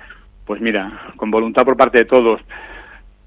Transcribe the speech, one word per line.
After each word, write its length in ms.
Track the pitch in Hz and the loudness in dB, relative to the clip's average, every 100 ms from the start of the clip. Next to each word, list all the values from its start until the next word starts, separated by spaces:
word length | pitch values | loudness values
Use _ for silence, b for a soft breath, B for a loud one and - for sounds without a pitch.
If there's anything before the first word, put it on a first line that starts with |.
| B B B _ - | B B B _ -12
pues 140 | 101 | -8
mira, 520 | 113 104 95 - - - | -4 -4 -6 -14 -18 -12
con 160 | 110 | -4
voluntad 320 | 110 113 127 | -2 -2 0
por 120 | 127 127 | 0 2
parte 220 | 127 120 | 2 2
de 60 | |
todos, 360 | 113 127 117 107 - B B B B B - _ | 2 2 2 -2 -6 B B B B B -20 _